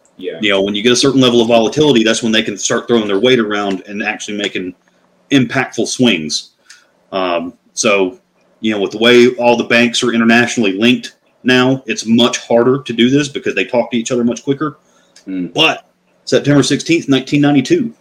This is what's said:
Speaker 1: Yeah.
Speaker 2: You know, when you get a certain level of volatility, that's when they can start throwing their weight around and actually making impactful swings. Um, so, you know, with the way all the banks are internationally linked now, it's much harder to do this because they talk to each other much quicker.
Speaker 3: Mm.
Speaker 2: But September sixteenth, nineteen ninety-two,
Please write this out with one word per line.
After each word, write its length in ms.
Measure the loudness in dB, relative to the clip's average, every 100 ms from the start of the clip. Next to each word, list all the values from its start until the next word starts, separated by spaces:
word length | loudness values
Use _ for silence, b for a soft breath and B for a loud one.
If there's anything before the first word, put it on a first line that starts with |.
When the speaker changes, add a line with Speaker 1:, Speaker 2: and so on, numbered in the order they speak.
| _ -16
Speaker 1:
Yeah. 200 | -12 -6
Speaker 2:
You 80 | -2
know, 120 | 0
when 140 | 0 0
you 80 |
get 80 | 0
a 40 | 2
certain 240 | 2 2
level 180 | 4 4
of 60 | 4
volatility, 560 | 2 2 2 2 4
that's 180 | 2 0
when 120 | -2
they 100 | -2
can 140 | -2 -6
start 300 | -4 -4 0
throwing 180 | 0 0
their 120 | 0
weight 200 | 2 2
around 440 | 0 -4 -4 -6 -8
and 160 | -8
actually 340 | -8 -8 -10 -8
making 380 | -6 -8 -10 -14 _ _ _ _ -2
impactful 560 | 0 0 -2 -4 -4 -4
swings. 640 | 0 0 0 -4 -8 -10 _ b b b b _
Um, 400 | -6 -2 -4 -6 -12 _
so, 460 | -4 0 0 0 -6 _ _ _ _
you 120 | -6
know, 80 | -4
with 100 | -4
the 60 | 0
way 320 | 4 6 6 2
all 200 | 0 0
the 80 |
banks 400 | 0 0 0 0
are 80 | -2
internationally 600 | 0 2 2 2 0 -2 0
linked 380 | 0 0 -4 -18 _ _
now, 380 | 0 2 2 0 -4
it's 200 | -6 0
much 320 | 2 2 -2
harder 400 | 0 2 2 0
to 80 | -2
do 180 | 0 2
this 200 | 2 -2
because 260 | -6 -6 -4
they 80 |
talk 280 | -2 -2 -2
to 60 | -4
each 140 | -4
other 140 | -2 -2
much 180 | -4
quicker. 340 | -6 -4 -6 -10 b b b b -12
Speaker 3:
Mm. 280 | -8 -6
Speaker 2:
But 340 | -2 -2 -2 -10 _ _ _ -2
September 380 | 0 2 2
sixteenth, 440 | 2 0 0 -2 0
nineteen 320 | -2 0 0
ninety-two, 540 | 2 2 2 0 -2 -10